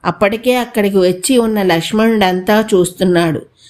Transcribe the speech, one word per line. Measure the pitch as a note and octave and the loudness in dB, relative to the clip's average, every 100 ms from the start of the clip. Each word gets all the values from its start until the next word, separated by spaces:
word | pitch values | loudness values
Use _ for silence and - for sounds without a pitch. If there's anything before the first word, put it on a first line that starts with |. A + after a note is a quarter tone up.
| - | -6
అప్పటికే | F3 - A3+ B3+ B3 | -2 -2 -2 -2 -2
అక్కడికి | A#3 A#3 G3+ G3 | -2 -2 0 2
వచ్చి | F3+ F3+ - C4 | 0 0 0 0
ఉన్న | A3+ G#3+ | 0 0
లక్ష్మణుడంతా | F#3+ E3 E3 G#3+ A3+ A3 F#3 F3+ F3+ G#3+ | 0 0 -2 0 0 2 0 0 0 0
చూస్తున్నాడు. | A3 G3 F3+ - F#3+ F3 E3+ D3 - _ | 2 0 0 0 0 0 0 -2 -8 _